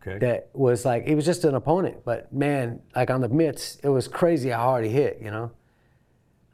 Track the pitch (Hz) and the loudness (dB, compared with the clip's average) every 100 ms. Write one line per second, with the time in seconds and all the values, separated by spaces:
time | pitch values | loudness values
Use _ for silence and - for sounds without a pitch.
0 | - 95 123 113 - - 131 120 131 120 | -12 -2 0 -2 -4 0 2 2 2 0
1 | - 151 151 175 160 131 143 170 170 - | 0 0 2 2 0 0 2 0 0 -4
2 | - 117 - 131 143 143 120 120 - - | -6 -6 -6 -2 0 0 -2 -8 -8 -2
3 | 127 131 123 139 160 - - - 143 135 | 0 0 0 2 2 -2 -10 -4 0 0
4 | 117 - 170 165 127 117 120 131 110 123 | 0 0 2 2 0 0 2 2 2 2
5 | 135 - 110 107 120 - _ _ _ _ | 0 -2 -8 -8 -8 -12 _ _ _ _
6 | _ _ _ _ _ | _ _ _ _ _